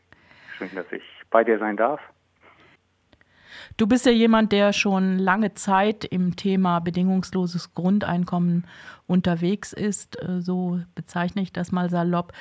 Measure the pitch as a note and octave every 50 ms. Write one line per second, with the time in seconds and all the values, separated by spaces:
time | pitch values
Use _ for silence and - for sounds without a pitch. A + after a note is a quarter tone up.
0 | _ _ - - _ _ - - - - - - G2 F2+ F#2+ F#2 E2+ - - -
1 | - - - - - - - A2+ A2+ A#2 A2+ G2+ G#2+ G#2+ G2+ G2+ A2+ B2+ D3+ -
2 | - - _ _ _ _ _ _ _ - - _ _ _ _ _ _ _ _ _
3 | _ _ _ _ _ _ _ _ _ - - - - - - - A3 G3+ B3+ B3
4 | - C4 A#3+ A3+ A3+ A3+ A3+ A3 A3 G#3 G3+ G3+ G3+ G3+ G3+ - - G3+ F#3+ F#3+
5 | F#3+ F#3+ F#3 F#3 F#3+ F#3 F#3 G#3+ A3 F#3+ - - - G#3 F#3+ F#3+ G3+ G#3+ G#3+ G#3+
6 | - - - F#3 F3+ F3+ F3 - - G3 F#3+ F#3+ F#3+ F3+ F3 E3+ E3+ F3+ E3 F3+
7 | F3+ F#3+ F#3+ F#3 F3 - - F#3 F3+ E3+ F3 E3+ - - - - E3+ F#3 G3+ G#3
8 | - - F3 F3 F3 - F3+ F3 F3 F3 E3+ F3 F3 - - - - - - -
9 | _ - F#3 F#3 - F3+ E3+ E3 F3 F3 G#3 G3+ - - - - G3+ G#3+ F#3+ -
10 | - - - E3 - F3+ F3+ F3+ F3 F3+ F#3 F3+ F3+ F3 F3 F3+ E3+ - - -
11 | - - - F3 F3 F3+ - G3+ F#3+ - - F3 F3 - F#3 F3+ F3+ F3 F3 E3+
12 | E3+ F3 F3 F3 F3 - - -